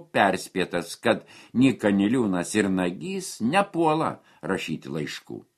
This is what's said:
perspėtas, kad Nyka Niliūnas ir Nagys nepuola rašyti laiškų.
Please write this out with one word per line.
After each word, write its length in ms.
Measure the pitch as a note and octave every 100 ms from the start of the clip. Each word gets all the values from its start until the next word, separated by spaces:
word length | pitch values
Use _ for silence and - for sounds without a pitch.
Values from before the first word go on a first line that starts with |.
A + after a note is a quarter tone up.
perspėtas, 920 | - B2+ G2+ F#2 - F#2+ E2+ F2 E2 -
kad 280 | A#2 G#2 - - -
Nyka 420 | A2+ C3 G#2+ G#2+
Niliūnas 640 | G2+ G2+ B2+ G#2+ F#2 E2+
ir 140 | G#2+ G#2
Nagys 720 | F#2+ F2+ F2+ E3+ G3 F3+ -
nepuola 800 | A2 F#3 G3 E3 E3 D#3 C3+ - _ _
rašyti 540 | - F#2+ - D#2 C2+
laiškų. 500 | D#2 D2 - - A1 -